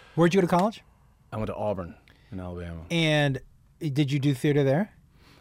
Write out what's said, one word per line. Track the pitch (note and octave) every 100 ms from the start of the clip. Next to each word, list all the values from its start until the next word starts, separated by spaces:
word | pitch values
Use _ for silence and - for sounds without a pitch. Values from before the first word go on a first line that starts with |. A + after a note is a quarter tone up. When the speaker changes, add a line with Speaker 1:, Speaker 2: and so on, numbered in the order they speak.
| - -
Speaker 1:
Where'd | E3+
you | F#3+
go | F3
to | F3
college? | G3+ - - _ _ _ _
Speaker 2:
I | G#2+
went | G#2+
to | -
Auburn | G#2+ F#2+ E2+ - _ _ _
in | F#2+
Alabama. | F2+ F2 E2+ E2 D#2+
Speaker 1:
And | E3+ D#3+ D3+ C#3+ B2+ - - _ _
did | E3 C3+ C#3+
you | D3
do | C#3
theater | C3 D#3 C#3+
there? | C3+ C#3 G#3+ - _ _ - -